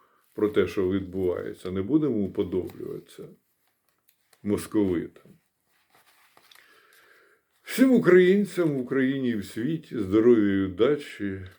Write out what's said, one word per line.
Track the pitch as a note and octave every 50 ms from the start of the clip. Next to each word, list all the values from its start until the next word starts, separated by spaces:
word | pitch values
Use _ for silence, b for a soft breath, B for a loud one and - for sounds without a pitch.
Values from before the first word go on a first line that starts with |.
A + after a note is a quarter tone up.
| _ _ _ _ _ _ _
про | - G#2 G#2
те, | G#2 G#2 F#2+
що | F2+ - - F#2+ F#2
відбувається. | F#2+ G2 F2+ F2 F2+ F#2+ F#2 F2+ F2 - - - - - - F2+
Не | F2+ F#2+ F#2+
будемо | G#2+ C#3+ D#3 D3+ C#3+ A#2+
уподоблюватися | G#2+ G2+ F#2 - - G2 - - F#2 E2 - - - - - - - - - - - - - - _ _ _ _ _ _ _ _ _ _ _ _ _ _ _ _ _ _ _ _ _ -
московитам. | G2+ G#2 F#2 - - - G#2+ G2+ F#2+ F2+ E2 - - - - _ - - _ _ _ _ _ _ _ _ _ _ _ _ _ _ _ _ _ _ _ _ _ _ _ b b b b b b b b b b b b b b b b b b b _ _ _ _
Всім | - - - B3+ C4+ B3+
українцям | A3+ - F3 F3+ F3+ F#3 F3 F#3+ G#3 G#3 G3 - F3+ E3+ D#3 C#3+
в | C3
Україні | B2 A#2+ C3+ C3+ C3 C3 C#3 C#3 C3 B2
і | A#2
в | G#2+ G2
світі | - - A2 A2+ D3 E3 D#3+ D#3+ - - B2+
здоров'я | G2+ F#2 F#2+ A2 A2 A#2+ A#2+ A2+ G2+ G2+ G2
і | G2 G2
удачі, | F#2 F2+ F2+ A2 C3+ D3 C#3+ - - - - G#2+ G2 F#2+ F#2+ F#2 F#2 -